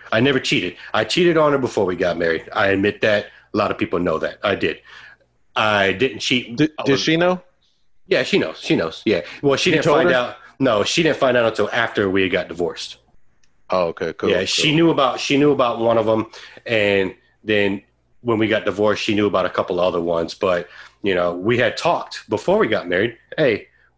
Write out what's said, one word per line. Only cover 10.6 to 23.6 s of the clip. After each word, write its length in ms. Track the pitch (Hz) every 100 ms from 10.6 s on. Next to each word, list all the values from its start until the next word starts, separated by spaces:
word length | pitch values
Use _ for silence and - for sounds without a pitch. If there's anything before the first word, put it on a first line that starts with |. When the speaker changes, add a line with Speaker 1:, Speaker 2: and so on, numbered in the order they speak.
Speaker 1:
No, 240 | 131 107
she 180 | 101 -
didn't 140 | 160 131
find 180 | 135 123
out 100 | 113
until 220 | 107 104
after 360 | 120 113 - 98
we 200 | 95 95
got 180 | 90 85
divorced. 500 | 82 85 - - - _ - - _ _ _ -
Speaker 2:
Oh, 180 | 92 85
okay, 240 | - 85
cool, 180 | - -
Speaker 1:
Yeah, 80 | 90
Speaker 2:
cool. 80 | 95
Speaker 1:
she 280 | - 160
knew 160 | 156 165
about, 280 | 143 131 -
she 160 | - 139
knew 140 | 147
about 260 | 135 123 113
one 180 | 117 113
of 100 | 110
'em, 180 | 110 107 - - - -
and 480 | 113 101 98 95 - _ _
then 380 | 104 107 101 101 - _ _ _
when 180 | 117 110
we 80 | 110
got 160 | 104
divorced, 380 | 104 92 107 98
she 120 | -
knew 120 | 104 104
about 200 | 92 90
a 40 |
couple 300 | - - 90
other 200 | 90 87
ones. 340 | 85 85 80
But, 340 | - 98 87 87 - - _
you 120 | 101
know, 200 | 90 87
we 240 | 87 101 120
had 180 | 113 -
talked 520 | 165 143 - - -
before 300 | 107 - 208
we 100 | 147
got 200 | 101 85
married. 280 | 87 117 - - -
"Hey, 320 | 143 101